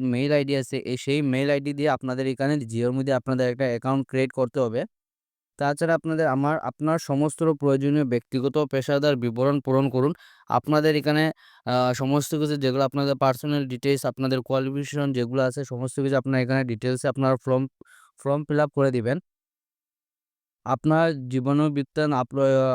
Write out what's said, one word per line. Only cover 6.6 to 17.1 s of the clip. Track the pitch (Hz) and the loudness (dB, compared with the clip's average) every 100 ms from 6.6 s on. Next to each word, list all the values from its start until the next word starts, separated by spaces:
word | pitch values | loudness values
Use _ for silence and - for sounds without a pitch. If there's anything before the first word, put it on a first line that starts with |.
আপনার | - - 151 165 | -4 -4 -2 -2
সমস্ত | - 139 151 - 160 | 0 0 0 0 0
প্রয়োজনীয় | 147 143 135 139 147 139 | 0 2 2 2 2 2
ব্যক্তিগত | 120 - 135 131 139 147 | -2 -2 -2 -2 0 0
পেশাদার | 139 127 143 147 135 | -2 0 0 2 2
বিবরণ | 120 117 135 143 | 0 0 0 0
পূরণ | 135 131 139 | 2 2 2
করুন। | 127 135 175 - - _ | 2 0 -2 -12 -20 _
আপনাদের | 120 139 151 156 151 | -2 2 2 4 2
এখানে, | 143 151 156 - - _ - | 2 2 2 -2 -14 _ -2
আহ, | 123 127 | 0 2
সমস্ত | 123 135 147 139 | 0 2 0 0
কিছু | 156 147 147 | -2 0 0
যেগুলো | 135 127 | 0 2
আপনাদের | 135 143 139 135 | 0 0 -2 2
পার্সোনাল | 135 127 151 147 135 | 2 0 -2 -2 -2
ডিটেইলস, | 123 139 139 135 | -4 0 0 0
আপনাদের | 123 131 131 | -2 -2 -2
কোয়ালিফিকেশন | 117 135 131 139 143 147 143 | -2 -2 -2 -4 -6 -4 -2
যেগুলো | 127 120 131 | -2 -2 0
আছে | 131 127 | -2 -2
সমস্ত | 135 123 131 - | -8 -6 -6 -4
কিছু | 135 135 | 0 0
আপনার | 131 131 | 0 0
এখানে | 123 131 | 2 0
ডিটেইলসে | 127 113 127 127 | 0 -4 -2 -2
আপনারা | 143 | -2